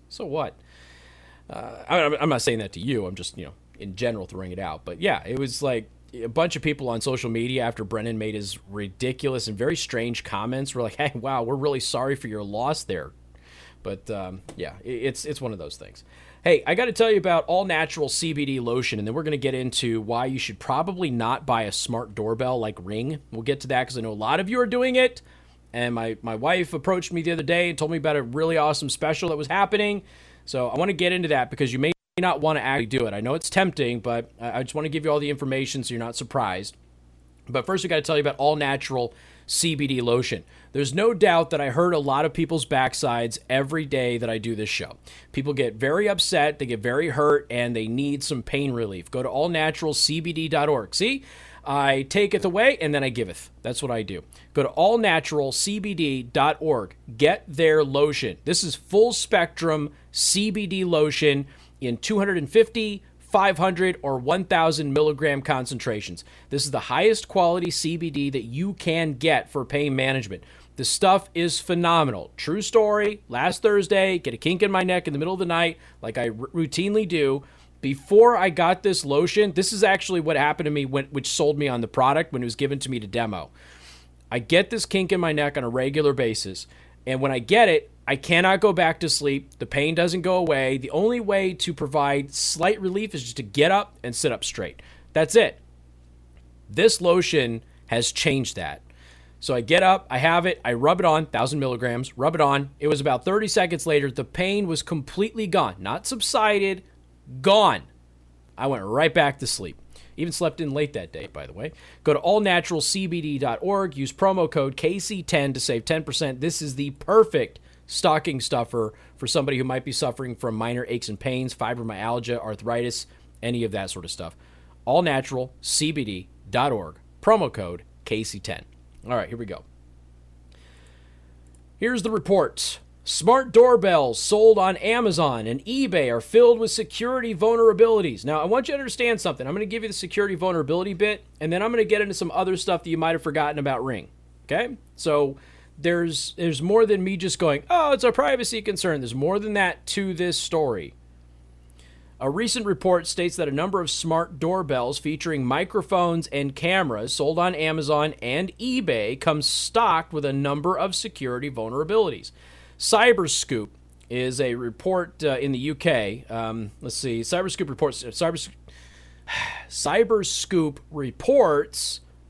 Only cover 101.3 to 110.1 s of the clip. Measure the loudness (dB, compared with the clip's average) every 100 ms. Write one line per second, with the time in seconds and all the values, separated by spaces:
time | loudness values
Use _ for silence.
101.3 | -2 -2 0 -2 -2 -2 -4 -6 -2 0
102.3 | 4 4 4 0 -2 0 0 2 0 0
103.3 | 0 2 2 2 0 0 0 0 -4 -6
104.3 | -4 -2 0 -2 -4 -4 -6 -4 -2 -2
105.3 | -2 0 2 2 -2 -6 -6 -6 -4 0
106.3 | 2 4 4 2 -2 -8 _ _ _ -18
107.3 | 0 6 8 8 4 -4 -20 _ _ _
108.3 | _ _ -6 -2 -2 -2 2 4 4 2
109.3 | 0 -4 -6 -8 -12 -18 -20 -16